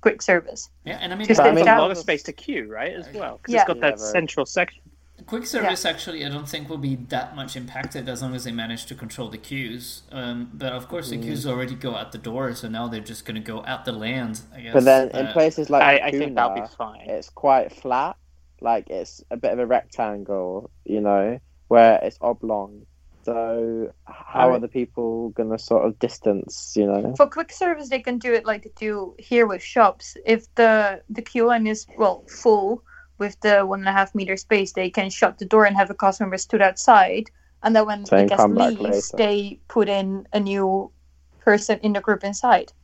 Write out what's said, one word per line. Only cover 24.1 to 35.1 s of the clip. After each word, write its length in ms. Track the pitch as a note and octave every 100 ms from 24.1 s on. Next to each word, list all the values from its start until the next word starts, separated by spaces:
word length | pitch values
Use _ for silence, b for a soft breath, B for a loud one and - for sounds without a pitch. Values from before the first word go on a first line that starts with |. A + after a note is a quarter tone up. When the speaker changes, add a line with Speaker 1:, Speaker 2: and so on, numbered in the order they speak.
| - - - B2+
Speaker 4:
I 40 | B2
Speaker 3:
are 40 |
the 80 | A#2
people 640 | B2+ B2 - A#2 A2+ A#2
gonna 280 | G#2 A2 A2
sort 280 | - A#2 G2+
of 120 | A2
distance, 720 | A#2 - - G2+ - - - A2
you 100 | G2+
know? 280 | G2+ G#2+ C3+
Speaker 1:
For 120 | C#4+
quick 240 | - D#4+
service, 380 | - F4+ D#4 C#4
they 100 | C4
can 160 | B3 B3
do 140 | B3
it 120 | A#3 A3
like 180 | G#3+
they 80 | G#3+ -
do 400 | G#3+ G#3 F#3+ -
here 300 | - A#3+ A3
with 160 | F#3
shops. 540 | - - G#3 F#3 - - -
If 280 | A3+ A3+ -
the, 460 | A3+ A3 G#3 F#3+ _
the 120 | A3+
queue 240 | A3+ B3 A#3
line 180 | A#3+ A3
is, 200 | G#3+ - -
well, 260 | G#3+ F3+ -
full 560 | - A#3+ G#3+ G3 A#3+ _ b b _
with 220 | G3+ -
the 200 | G#3+ G3+ G3
one 140 | G3
and 80 | G3
a 20 |
half 220 | G3 G3
meter 220 | G#3 F#3+ F#3+
space, 360 | - G#3 F#3+
they 160 | - F#3
can 200 | -
shut 280 | G3